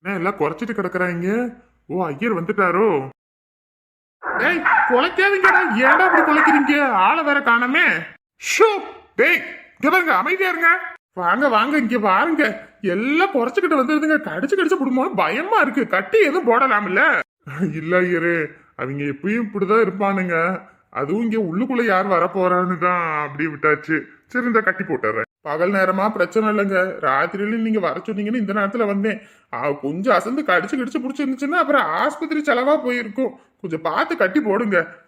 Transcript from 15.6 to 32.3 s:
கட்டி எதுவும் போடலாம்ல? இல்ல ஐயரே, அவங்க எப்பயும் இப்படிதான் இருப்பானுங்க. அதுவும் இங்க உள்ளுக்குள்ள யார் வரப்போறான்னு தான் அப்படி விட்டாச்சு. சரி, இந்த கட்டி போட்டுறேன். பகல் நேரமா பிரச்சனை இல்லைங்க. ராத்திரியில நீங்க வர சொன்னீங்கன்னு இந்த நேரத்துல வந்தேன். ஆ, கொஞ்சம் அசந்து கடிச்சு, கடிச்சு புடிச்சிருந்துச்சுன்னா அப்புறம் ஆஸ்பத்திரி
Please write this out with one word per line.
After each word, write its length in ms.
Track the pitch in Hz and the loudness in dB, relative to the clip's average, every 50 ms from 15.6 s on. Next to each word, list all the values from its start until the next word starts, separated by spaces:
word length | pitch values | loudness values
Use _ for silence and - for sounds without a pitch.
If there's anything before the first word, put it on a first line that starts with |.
| 302 277 208 277 233 | 2 2 0 -2 -2
கட்டி 340 | - - 185 196 - - 453 | 0 0 -2 -2 2 2 4
எதுவும் 280 | 403 294 277 370 302 233 | 4 4 2 0 2 2
போடலாம்ல? 720 | 226 240 269 269 226 208 208 - - 208 277 320 262 175 - _ _ _ _ 143 135 151 185 165 | 2 4 4 2 2 0 0 0 2 2 4 4 2 0 -2 _ _ _ _ -16 -6 -4 -4 -4
இல்ல 260 | 151 156 156 160 180 180 | -4 -6 -4 0 2 2
ஐயரே, 480 | 180 175 175 170 165 170 170 165 151 147 - - _ _ _ | 2 2 0 0 0 0 0 0 -2 -6 -10 -18 _ _ _
அவங்க 260 | - - 131 139 143 | -8 -8 -6 -6 -4
எப்பயும் 420 | 143 143 135 139 - 196 214 240 233 | -4 -6 -6 -4 -4 -2 -2 -2 -4
இப்படிதான் 440 | 208 202 202 196 180 214 226 226 190 | -4 -2 -4 0 2 4 2 2 2
இருப்பானுங்க. 720 | 180 190 208 196 196 190 185 180 170 160 165 180 190 170 - - _ _ _ _ | 0 -2 -2 0 0 0 -2 0 0 0 0 0 -2 -4 -10 -16 _ _ _ _
அதுவும் 400 | - - 139 143 175 214 240 226 | -6 -6 -4 -2 -2 -2 -2 0
இங்க 80 | 214 226 | 0 0
உள்ளுக்குள்ள 460 | 208 170 160 190 247 262 262 233 240 | -2 -2 -2 -2 -2 -2 0 0 2
யார் 220 | 220 190 185 196 | 2 2 2 2
வரப்போறான்னு 720 | 202 190 170 165 185 - 190 185 180 180 180 180 180 180 160 | 2 2 2 2 0 0 0 2 2 2 2 2 0 -2 0
தான் 480 | 175 180 180 175 170 165 156 151 147 | 0 0 0 0 -2 -2 -4 -4 -6
அப்படி 220 | 143 139 143 156 160 | -6 -6 -6 -6 -6
விட்டாச்சு. 540 | 151 143 - 156 151 151 - - 160 151 - - - _ _ | -4 0 2 2 2 2 0 -4 -4 -4 -4 -8 -20 _ _
சரி, 200 | _ - 247 240 | _ -6 -4 -2
இந்த 140 | 247 226 220 | 0 0 2
கட்டி 240 | 214 190 180 - 202 | 0 0 -2 -2 -4
போட்டுறேன். 380 | 160 156 - - 107 110 113 113 _ _ _ | -4 -4 -2 -2 -2 -2 -2 -6 _ _ _
பகல் 320 | _ 156 143 156 175 185 | _ -6 -2 0 0 0
நேரமா 400 | 202 196 190 185 185 190 196 214 | 2 2 2 2 2 0 0 -2
பிரச்சனை 360 | 214 202 180 175 - 220 214 214 | 0 0 -2 0 0 0 0 2
இல்லைங்க. 460 | 208 208 202 196 196 185 185 190 180 - | 0 0 0 0 0 0 0 -2 -4 -4
ராத்திரியில 560 | - 139 131 139 156 170 - 196 202 208 233 | 0 0 2 2 0 -2 -2 -4 -4 -4 -2
நீங்க 240 | 226 220 226 220 214 | -2 -2 0 0 0
வர 180 | 180 160 135 175 | 0 -2 -4 -4
சொன்னீங்கன்னு 380 | - - 214 196 208 208 226 | -8 -8 -6 -6 -4 -4 -2
இந்த 160 | 254 208 190 | -4 -4 -2
நேரத்துல 340 | 196 214 202 196 202 240 226 | -2 -2 -2 -2 -2 -2 -2
வந்தேன். 420 | 202 202 196 196 220 196 214 - - _ _ _ _ | 0 0 0 -2 -2 -4 -4 -10 -20 _ _ _ _
ஆ, 180 | - 117 127 147 | -8 -4 -2 -2
கொஞ்சம் 440 | 143 143 - 139 151 175 196 254 214 | -2 -2 -4 -6 -4 -2 0 2 2
அசந்து 280 | 170 - 214 254 294 | 2 2 -2 -4 -4
கடிச்சு, 340 | 302 - 180 170 175 202 - | 0 2 0 0 0 -2 -4
கடிச்சு 260 | 269 247 262 - 302 | -4 -4 -4 -4 -6
புடிச்சிருந்துச்சுன்னா 560 | 247 262 - - 294 269 262 247 277 285 330 359 | -6 -6 -6 -4 -4 -4 -4 -4 -4 -2 0 0
அப்புறம் 240 | 311 262 294 269 | 0 2 2 2
ஆஸ்பத்திரி 580 | 214 156 156 175 - 302 302 - 330 302 | 2 0 0 0 0 -2 -2 -4 -8 -4